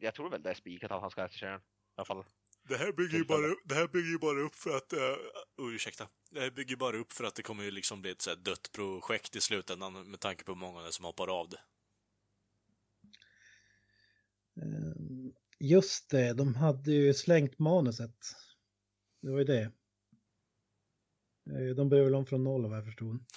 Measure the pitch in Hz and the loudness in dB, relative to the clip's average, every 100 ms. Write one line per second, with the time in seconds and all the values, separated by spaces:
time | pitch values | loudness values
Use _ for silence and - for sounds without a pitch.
0 | 110 127 165 104 87 90 90 87 107 98 | -6 -6 -8 -6 -6 -8 -10 -12 -8 -6
1 | 95 - 92 - 98 95 - _ _ - | -6 -6 -8 -8 -10 -10 -14 _ _ -10
2 | 95 95 92 _ _ - - 131 185 165 | -8 -8 -10 _ _ -20 -6 -4 -2 -2
3 | 180 165 160 151 151 190 - 139 170 180 | -2 0 2 2 2 -2 -2 0 0 0
4 | 165 165 156 139 151 - 170 135 - 156 | -2 -2 0 0 -2 -4 -4 -4 -2 -2
5 | 131 135 117 - - - 123 113 110 - | 0 -2 -8 -14 -16 -8 -6 -4 -6 -8
6 | 107 _ - 147 131 127 131 123 127 110 | -14 _ -14 -6 -6 -6 -8 -4 -2 -2
7 | 117 - 117 - 113 104 101 98 - 101 | -4 -4 -4 -6 -8 -8 -6 -4 -4 -4
8 | 95 90 95 85 92 87 - - 101 92 | -8 -6 -6 -4 -4 -4 -8 -6 -6 -6
9 | - 110 - 107 - 104 90 92 95 95 | -4 -4 -4 -2 0 0 -4 -8 -8 -12
10 | 92 98 101 92 - 90 92 85 85 - | -14 -8 -6 -6 -10 -10 -10 -12 -8 -8
11 | 87 80 92 92 87 85 - _ _ _ | -8 -6 -4 -4 -6 -12 -18 _ _ _
12 | _ _ _ _ _ _ _ _ _ _ | _ _ _ _ _ _ _ _ _ _
13 | 208 - _ _ - - _ _ _ _ | -20 -20 _ _ -20 -20 _ _ _ _
14 | _ _ _ _ _ - 160 - 156 - | _ _ _ _ _ -10 -8 -6 -6 -8
15 | 156 - 262 - _ _ 143 185 190 - | -10 -10 -12 -16 _ _ 6 6 6 -2
16 | - 139 120 120 139 120 156 135 147 147 | 0 4 4 4 2 4 4 4 4 6
17 | 139 139 - 165 139 - 151 180 127 113 | 8 6 6 6 6 2 4 6 4 0
18 | 117 - - - - _ _ _ _ _ | -6 -10 -16 -16 -20 _ _ _ _ _
19 | _ _ 139 135 139 123 110 - _ _ | _ _ -2 2 4 4 2 -6 _ _
20 | _ _ _ _ _ _ _ _ _ _ | _ _ _ _ _ _ _ _ _ _
21 | _ _ _ _ 147 139 131 127 143 139 | _ _ _ _ -10 -4 -2 2 6 8
22 | 135 135 131 131 131 135 107 110 110 113 | 8 6 2 0 0 0 -2 -4 -8 -8
23 | 113 123 - | -6 -6 -8